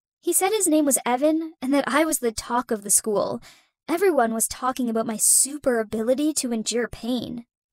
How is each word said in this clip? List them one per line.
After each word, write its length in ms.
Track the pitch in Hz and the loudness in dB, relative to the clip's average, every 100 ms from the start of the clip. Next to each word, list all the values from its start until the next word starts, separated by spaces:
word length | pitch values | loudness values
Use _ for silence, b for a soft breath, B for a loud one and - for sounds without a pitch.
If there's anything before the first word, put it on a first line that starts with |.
| _ _ | _ _
He 100 | 349 | -2
said 200 | 330 381 | 2 2
his 160 | 427 370 | 2 2
name 180 | 311 285 | 2 4
was 140 | 254 240 | 2 0
Evan 480 | 247 302 320 330 - | 2 2 2 -4 -6
and 140 | 262 | 0
that 140 | 285 247 | 0 2
I 180 | 277 320 | 2 0
was 140 | 294 | 0
the 120 | 233 | -4
talk 380 | 220 - 240 247 | -4 -4 -4 -2
of 140 | 214 | -4
the 80 | 202 | 0
school. 500 | - 220 202 - 240 B B B _ - | 0 2 0 -2 -4 B B B _ -4
Everyone 440 | 330 392 285 226 | 2 4 4 2
was 160 | 226 - | 0 -4
talking 440 | - 254 262 240 | -2 -4 -2 -2
about 160 | 220 226 | -2 -4
my 100 | 214 | 0
super 640 | - - 269 285 269 233 | 2 4 2 -2 0 0
ability 540 | 214 220 226 262 302 | -2 -2 0 0 0
to 200 | 294 247 | -2 -2
endure 340 | 226 208 233 220 | -4 -2 -4 -4
pain. 600 | - 226 247 - 240 - _ _ | -6 -6 -4 -6 -10 -14 _ _